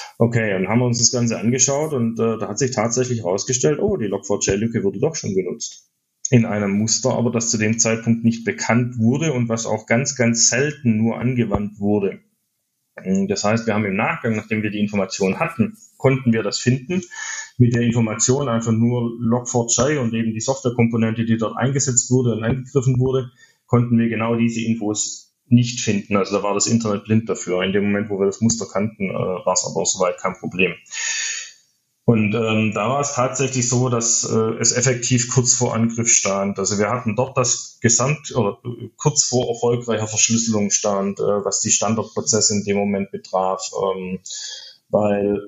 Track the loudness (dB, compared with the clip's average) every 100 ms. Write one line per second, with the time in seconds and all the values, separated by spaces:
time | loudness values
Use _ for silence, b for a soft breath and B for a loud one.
0 | B 0 2 2 0 0 0 2 2 2
1 | 0 0 0 0 0 0 0 0 0 0
2 | -2 0 -2 -2 -4 -2 -2 0 0 0
3 | -2 -2 -2 -2 -2 0 2 2 0 -2
4 | -2 -4 -2 -2 0 0 0 0 0 0
5 | -2 -2 -2 -2 -2 -6 -10 -14 _ _
6 | _ _ 2 2 4 0 0 0 0 0
7 | 0 0 0 0 -2 0 0 2 2 0
8 | 0 2 2 0 -2 -2 0 2 2 2
9 | 2 2 0 0 0 -2 -2 -4 0 0
10 | 0 0 0 2 2 2 0 0 0 2
11 | 0 0 -2 0 0 0 -4 -4 0 2
12 | 0 -4 _ _ _ _ _ _ _ -12
13 | -2 0 0 0 0 0 0 0 0 0
14 | -2 -2 -2 -4 -2 -4 -2 -2 0 0
15 | -2 -2 -2 0 -4 -2 -2 -4 -20 _
16 | 2 2 2 0 0 -2 0 0 0 -4
17 | -4 B B B B 2 4 4 2 2
18 | 0 0 0 2 0 0 0 2 2 2
19 | -2 -2 0 0 0 -2 0 2 2 2
20 | 0 0 -2 -2 -2 -2 0 2 2 4
21 | 0 0 0 0 0 -2 0 0 0 0
22 | 2 2 2 0 0 -2 -2 0 2 2
23 | 2 0 -4 b b b _ 2 4 2
24 | 2 0 0 2 0 0 -2 -2 -2 -2
25 | -4 -8 -16 _ _ 4 4 0 -2 -2
26 | 0 0 2 0 0 0 2 2 0 -2
27 | 2 0 2 -4 -2 0 0 0 2 0
28 | -2 0 0 2 0 0 -4 -4 -4 -4
29 | -6 -4 -4 -2 0 0 -2 -2 -2 0
30 | -2 -2 -6 -6 -8 -2 -2 -2 -12 B
31 | B B B B B B B _ _ _
32 | 2 2 2 0 0 0 0 0 -2 0
33 | -2 -2 -2 0 -2 0 0 0 2 0
34 | 0 0 0 0 0 0 0 2 2 0
35 | 2 0 2 2 2 2 0 2 0 0
36 | 2 2 2 0 -2 -2 -2 0 0 0
37 | -2 -2 -2 0 0 -2 -6 0 2 4
38 | 2 -2 -4 -2 0 -2 -8 -10 -12 -2
39 | 0 0 0 0 0 0 0 0 0 -2
40 | -2 0 2 2 2 0 2 0 0 0
41 | -2 -2 0 0 0 -2 0 0 2 -2
42 | -2 -4 -2 0 2 0 0 0 0 -2
43 | -4 -10 -6 -2 -2 -2 -6 -4 -4 -4
44 | -6 -10 B B B B B B _ 0
45 | 2 2 0 -2